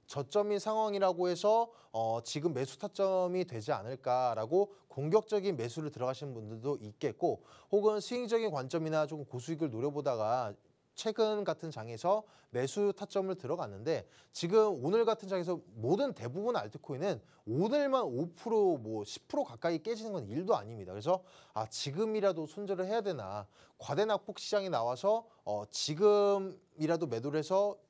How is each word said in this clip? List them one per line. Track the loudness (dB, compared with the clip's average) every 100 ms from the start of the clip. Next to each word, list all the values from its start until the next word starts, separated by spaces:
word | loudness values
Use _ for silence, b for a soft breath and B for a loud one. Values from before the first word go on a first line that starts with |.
| -10
저점인 | -8 -2 0 2 0
상황이라고 | 0 0 0 2 2 2 0
해서, | 2 4 4 2 B B
어, | -4 0 -2
지금 | -2 -2 -2
매수 | -2 -4 -6
타점이 | -8 0 2 2 0 0
되지 | -2 -4 -4
않을까라고 | -4 -4 -6 0 2 2 0 2 4 2 B B
공격적인 | -6 2 4 4 0 0 0
매수를 | -2 -4 -6
들어가시는 | -4 -4 -4 -6
분들도 | -10 -10 -6 -4 -4
있겠고, | -6 -4 -4 0 -2 -2 B B B
혹은 | 2 4 2
스윙적인 | -2 -4 0 0 0
관점이나 | -2 -2 -2 0 0 0
조금 | -2 -8
고수익을 | -8 -6 -2 -2
노려보다가 | 0 -2 -2 -2 0 0 0 -2 -8 _ _ _ -8
최근 | -4 0 2 2 -2
같은 | -4 -6
장에서 | -10 -10 -4 2 2 0 b b
매수 | -2 -2 2 0 0
타점을 | -2 -2 -2 -2
들어갔는데, | -4 -4 -4 -6 -2 -2 -4 b b
지금 | -6 2 6 6 4
오늘 | 2 4 4
같은 | 2 0
장에서 | -2 0 -4 -6 -4
모든 | 2 2 2
대부분 | -2 -8 -4 -2 -2
알트코인은 | -4 -10 -8 -4 -2 -4 -6 b -4
오늘만 | 0 2 2 2 2
오 | 0 -2 -6 -6
프로, | -2 2 4 2
뭐, | -2 -6 -6
십 | -10 -6
프로 | -4 -4
가까이 | -2 -2 -2
깨지는 | -2 -6 -4
건 | -6 -4
일도 | -4 0 0
아닙니다. | 0 -10 -10
그래서, | -4 0 0 0 B B
"아, | -6 -4
지금이라도 | -4 -6 -2 -2 2 0 0 -4
손절을 | -8 -6 -2 0
해야 | 0
되나? | -2 -4 -4 -8 -10 b b b
과대낙폭 | -4 0 2 0 -2 -10
시장이 | -2 -2 0
나와서, | 0 0 0 2 2 0 b -6
어, | -4 -4
지금이라도 | -6 -4 4 6 8 6 4 0 -8 _ -4 0 0 0
매도를 | -2 -2 -2
해서 | 2 2 2 -2 _